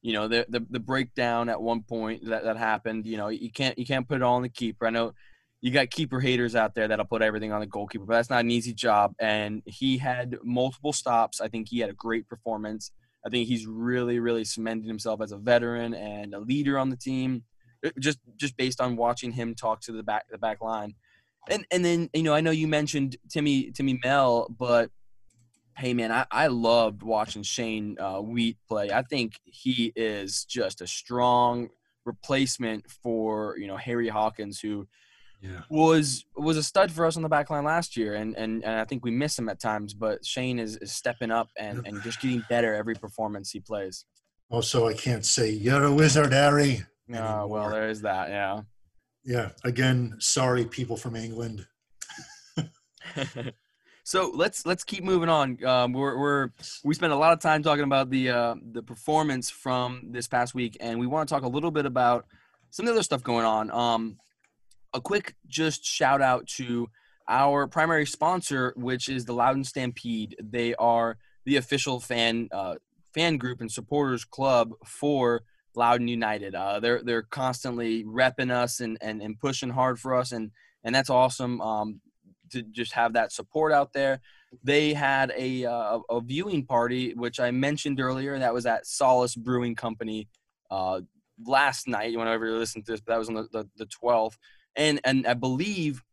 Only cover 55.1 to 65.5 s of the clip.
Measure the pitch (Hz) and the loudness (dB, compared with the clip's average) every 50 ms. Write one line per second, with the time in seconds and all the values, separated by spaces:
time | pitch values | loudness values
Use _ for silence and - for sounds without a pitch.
55.1 | 190 175 165 170 165 156 139 131 127 120 - 127 127 127 123 123 123 131 139 139 | 2 4 4 4 4 4 4 2 0 -2 2 4 4 4 4 2 2 0 0 0
56.1 | 123 127 143 147 143 143 135 120 - _ - - - - - 143 160 - 175 165 | 0 0 2 2 2 2 0 -2 -4 _ -16 -16 -16 -4 0 0 0 2 2 2
57.1 | 151 139 156 165 170 160 - 165 156 156 147 156 147 143 147 139 139 135 135 127 | 4 6 6 6 6 6 6 2 4 4 4 2 2 4 4 4 4 4 2 2
58.1 | 131 131 131 127 123 120 117 117 117 92 - 117 113 120 113 104 120 110 - - | 2 0 2 2 2 2 2 2 0 -4 -8 -10 -10 -10 -10 -10 -14 -10 -2 2
59.1 | 151 156 156 151 135 127 120 - - - - 135 127 127 123 123 123 123 123 - | 2 4 4 2 0 -2 -4 -6 -10 -6 -4 0 0 0 0 -2 -4 -8 -12 -10
60.1 | 120 123 117 - - 123 123 123 - 127 123 117 107 - - 117 113 117 123 123 | -8 -8 -6 -2 0 0 0 0 0 -4 -4 -4 -4 -6 -6 -6 -2 -2 -2 0
61.1 | 135 156 156 139 156 143 135 127 123 139 147 170 160 151 143 135 123 127 123 120 | 0 -2 -2 0 -2 -2 -2 0 -2 -2 -2 0 0 0 -2 0 2 4 4 4
62.1 | 123 120 120 _ _ _ _ _ _ _ _ _ - - 190 240 233 226 196 - | 4 2 0 _ _ _ _ _ _ _ _ _ -10 -4 -2 2 2 2 2 2
63.1 | - 131 123 - 120 117 113 113 110 107 110 107 - 117 120 120 117 113 113 113 | -2 -2 0 0 0 2 4 4 4 2 0 0 0 0 2 2 2 2 0 -4
64.1 | 98 - _ _ _ _ _ _ _ _ _ _ - _ - - - 131 127 - | -8 -12 _ _ _ _ _ _ _ _ _ _ -20 _ -20 -8 -8 -8 -4 -2
65.1 | 196 208 - - - _ _ - | -2 -2 -2 -4 -14 _ _ -10